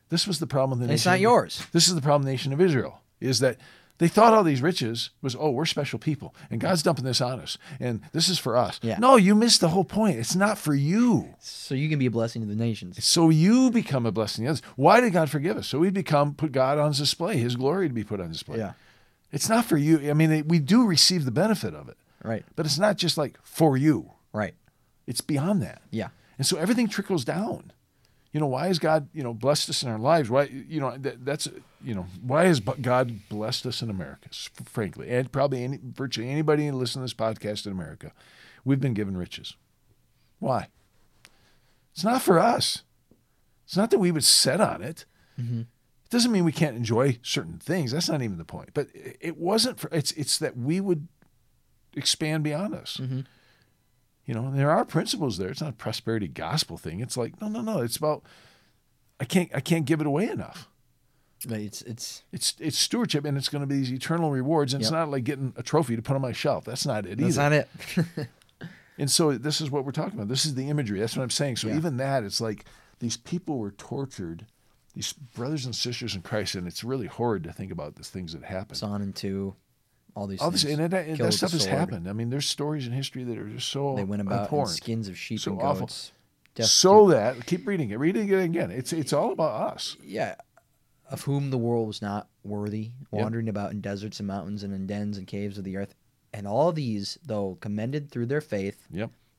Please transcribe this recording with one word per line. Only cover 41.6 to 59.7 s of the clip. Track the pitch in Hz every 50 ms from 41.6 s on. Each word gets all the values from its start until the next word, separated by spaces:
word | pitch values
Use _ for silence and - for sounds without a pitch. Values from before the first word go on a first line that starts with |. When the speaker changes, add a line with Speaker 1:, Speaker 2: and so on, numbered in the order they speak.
| _ _ _ _ _ _ -
Speaker 1:
It's | - 160
not | 214 247 262
for | - 247 185 165
us. | 185 233 247 - - - - - - _ _ _ _ _ _ _ _ _ _ _ _ _ _ _ _
It's | - - 175
not | 208 226
that | - 240
we | 185 175
would | 170 156 127
set | - - - - - 131 180
on | 214 131 - -
it. | 98 135 165 - - _ _ _ _ _ _ -
Speaker 2:
Mm-hmm. | 120 117 120 117
Speaker 1:
It | 113 - _ _ _ _ _ _ _ -
doesn't | - 240 233 247
mean | 226 190 175
we | 165
can't | - - 165 151 113 120
enjoy | 120 107 117 113 135 143 123 -
certain | - - - 143 - - 85 -
things. | - - 262 285 147 117
That's | 123 156 170 -
not | - 143
even | 127 110 95 -
the | 160
point. | - - - - - -
But | 151 139 - -
i-, | - - - - -
it | - 165 160 147
wasn't | 165 180 208 233 233 262 214 -
for, | - -
it's, | - 165 135 - -
it's | - 143 - - -
that | 156 131 - 123
we | 120 139 165 190
would | 196 202 180 151 147 - _ _ _ _ _ _ _ _ _ _ _ _ _ _ _ _ -
expand | - - - - - 165 151 156 160 147
beyond | 151 147 151 196 226 311
us. | - - - - -
Speaker 2:
Mm-hmm. | 131 127 131 131 135 - _ _ _ _ _ _ _ _ _ _ _ _ _ _ _ _ _ _ _
Speaker 1:
You | - 123
know, | 110 123
and | 135 135 139
there | 139 147
are | 160 214 240
principles | - - - - - - 214 165 131 98 85
there. | 95 90
It's | - -
not | 156 156
a | 120
prosperity | - - 113 113 - - - 113 113 101 78
gospel | 65 - 85 82 135 160 - - 85 82
thing. | - 87 78 95
It's | 127 - - 127
like, | 117 113 - -
no, | 214 214
no, | 214 233
no. | 233 220 220 165
It's | 120 117 - -
about, | 156 151 151 - - - - - - - _ _ _ _ _ _ _ _ _ _ _ _ _ -
I | 123
can't, | - - 185 175 - -
I | 131
can't | - -